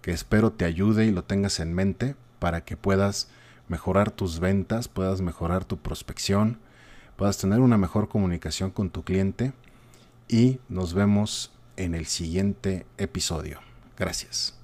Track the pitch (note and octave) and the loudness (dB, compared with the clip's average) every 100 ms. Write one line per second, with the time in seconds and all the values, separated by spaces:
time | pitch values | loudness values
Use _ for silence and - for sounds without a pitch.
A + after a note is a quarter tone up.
0 | - E2+ - G#2+ A2 - F2 E2 G#2 A2 | -4 -6 0 4 4 2 -2 2 2 4
1 | A2 F#2 - G2 G2+ - E2 E2+ G2 F#2 | 4 2 0 0 0 -2 -2 0 0 0
2 | B2+ C#3+ - - F2 E2 - F#2 G2 F#2+ | -4 -6 -16 -6 -4 -4 -8 -6 0 2
3 | G2+ G2+ - - - - - E2+ - F#2+ | 2 -2 -8 -12 -20 -20 -10 -6 0 2
4 | G#2 - F#2+ E2 F2+ G2 F2+ F2 - - | 2 0 -4 0 2 2 0 -4 -4 -2
5 | F#2+ F#2+ E2+ - E2+ F#2 - F#2 - E2+ | -2 0 -4 -4 -2 -2 -2 -8 -8 -10
6 | - - - G2 G#2+ - - - - - | -10 -8 0 2 2 -2 -14 -20 -20 -20
7 | - - G2 G2 F#2+ A2 B2+ A2+ F2+ G#2+ | -20 -4 -2 0 2 4 6 6 4 0
8 | G#2 G#2+ F#2 E2+ F2 - F#2+ - F#2+ D#2+ | 0 0 0 0 -4 -4 -4 -2 -4 -4
9 | - F#2 G2 F#2+ C3 - - - - - | -2 0 0 0 -4 -4 -20 -20 -20 -20
10 | - - - A2+ B2+ C3 - F2+ F2+ F2 | -20 -20 0 4 4 2 -6 -4 -2 2
11 | G#2 G#2 G#2 - - _ - - F2+ E2+ | 4 4 2 -4 -10 _ -20 -6 -4 -4
12 | D2+ - E2+ F2 G2+ G2 G2+ F#2 - - | -4 -6 -2 0 0 -2 -4 -4 -8 -8
13 | G2 F#2 - D#2+ D#2 - - - - - | -6 -4 -4 -6 -8 -14 -18 -20 -20 -6
14 | F#2 - - - - - | -4 -4 -8 -6 -6 -8